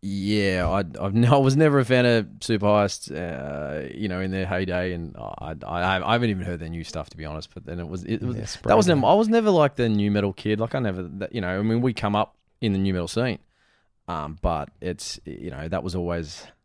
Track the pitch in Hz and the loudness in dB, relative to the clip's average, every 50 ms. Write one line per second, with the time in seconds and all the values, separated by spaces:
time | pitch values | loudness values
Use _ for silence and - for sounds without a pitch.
0 | 92 98 95 101 95 101 107 104 101 98 92 90 90 85 87 98 98 82 65 - | -6 -6 -6 -4 -2 0 0 2 2 2 2 2 0 0 0 0 -2 -4 -6 -6
1 | - 98 98 113 120 120 143 139 135 135 135 143 160 151 143 143 127 104 127 127 | -4 0 2 4 6 6 6 6 6 4 4 6 4 6 6 4 4 4 4 4
2 | 123 123 117 113 104 80 - - - - 117 104 98 104 104 104 101 98 - - | 6 6 4 4 2 -2 -10 -14 -2 0 0 2 4 4 4 4 4 2 0 -6
3 | - - 69 76 87 85 80 65 67 71 71 71 73 71 73 76 69 67 - 64 | -12 -10 -8 -8 -6 -6 -8 -8 -8 -8 -8 -8 -8 -6 -6 -8 -8 -8 -8 -6
4 | 104 101 90 90 95 92 95 95 95 90 98 90 95 90 90 90 90 92 90 85 | -4 -4 -2 -2 -4 -2 -2 -2 -2 -2 -2 -2 -2 0 -2 -2 -2 -2 -4 -4
5 | 85 78 - - 55 50 50 - - 78 80 - - - 82 87 87 92 95 92 | -8 -10 -10 -12 -12 -12 -10 -10 -10 -10 -10 -10 -8 -6 -4 -2 0 0 0 0
6 | 76 71 113 120 120 113 104 92 87 90 87 82 80 82 82 85 80 - - 82 | 2 2 2 2 2 0 0 -2 -4 -6 -6 -6 -8 -8 -8 -8 -10 -8 -8 -10
7 | 76 - - 82 78 76 76 78 78 - _ - - - 82 87 85 85 87 92 | -10 -10 -12 -12 -12 -10 -10 -10 -12 -12 _ -16 -12 -10 -10 -8 -8 -8 -8 -10
8 | 85 - 110 - - 127 120 110 107 - - - - - - 226 202 175 170 143 | -6 -4 -4 -4 -4 -4 -6 -6 -8 -10 -12 -10 2 4 4 6 6 6 4 4
9 | 127 107 165 202 226 214 226 233 220 214 190 170 151 143 - - 123 117 107 104 | 6 6 6 4 4 4 4 4 4 6 4 6 4 4 2 0 0 2 4 4
10 | 101 104 101 104 101 101 95 - - 107 107 104 110 113 - 139 127 107 92 92 | 4 4 2 2 2 0 -2 -2 0 0 0 0 0 -2 -2 -2 -2 -2 -2 -4
11 | 92 87 71 98 98 - - 117 95 90 92 95 104 110 113 117 120 131 113 - | -6 -8 -8 -8 -8 -6 -4 -4 -2 -2 -2 0 2 2 2 2 2 0 0 0
12 | - 104 101 104 107 - _ _ _ _ _ _ - 110 98 95 98 98 95 90 | -2 0 2 2 0 -2 _ _ _ _ _ _ 0 0 2 2 2 2 0 0
13 | 87 85 - 113 120 127 104 - _ _ _ _ _ _ _ _ _ _ _ _ | -2 -2 -2 -2 -2 -2 -2 -6 _ _ _ _ _ _ _ _ _ _ _ _
14 | _ - 85 80 76 73 78 80 - 90 82 78 69 - _ _ - 90 87 - | _ -8 -6 -6 -6 -8 -10 -4 -2 -2 0 0 -4 -8 _ _ -8 -8 -8 -6
15 | - - - - _ - 69 - - 85 69 65 76 82 85 90 - 92 85 92 | -8 -12 -12 -12 _ -14 -14 -12 -12 -12 -10 -10 -8 -6 -6 -6 -6 -4 -4 -4
16 | 87 87 85 85 82 73 76 - - - _ _ | -4 -2 -4 -4 -6 -8 -12 -16 -18 -20 _ _